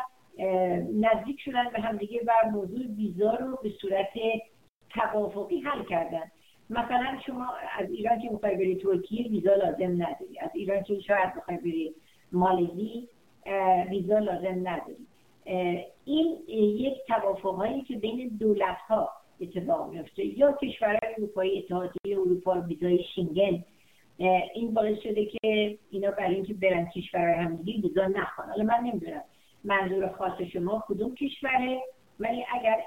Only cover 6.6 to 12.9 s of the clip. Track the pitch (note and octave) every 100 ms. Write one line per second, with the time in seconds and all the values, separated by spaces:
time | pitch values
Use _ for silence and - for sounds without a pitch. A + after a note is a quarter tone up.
6.6 | - A#3 A#3 B3 B3+ C4+ - B3+ B3 -
7.6 | - - F#3 A3+ G#3+ A#3 A#3+ G#3 G#3 F#3
8.6 | F#3 F#3 G3 F3+ - A3 A#3+ G#3 F3+ G3
9.6 | F3+ - F3+ F3 E3+ - - - E4 -
10.6 | F#3+ G3 F#3+ G3+ - G3+ F#3 E3+ - E3+
11.6 | E3+ E3 D#3 - _ _ _ F3+ F3+ F3+
12.6 | E3+ E3+ A3